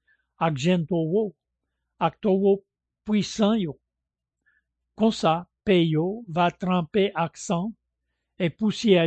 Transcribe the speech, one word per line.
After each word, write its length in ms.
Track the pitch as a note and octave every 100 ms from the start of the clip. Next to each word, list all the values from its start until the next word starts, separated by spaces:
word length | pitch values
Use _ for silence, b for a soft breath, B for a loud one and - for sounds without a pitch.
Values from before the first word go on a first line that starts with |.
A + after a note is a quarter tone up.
| _ _ _ -
ak 160 | C#3 C#3
jen 260 | D#3 F3+ D#3
towo, 420 | E3+ D#3+ G3 G#3+ - _ _ _ _ _ -
ak 180 | E3 -
towo 360 | G#3+ F#3+ G3 G3 _ _ _ _ -
pwisan 520 | G#3+ F3+ - G#3 A3+
yo. 160 | E3+ C3+ _ _ _ _ _ _ _ _ _ _ _ -
Konsa, 480 | A3 - E3+ E3 F3+ _
peyi 300 | - F3+ E3
yo 120 | D#3 F3 A3
va 240 | A3+ E3 F3
tranpe 580 | - F3+ F3+ D#3 G#3+ G3
ak 260 | D#3+ E3 -
san, 340 | - E3+ G3+ - _ _ _ _ _ -
e 80 | E3+
pousyè 540 | - G#3+ - A3 F3+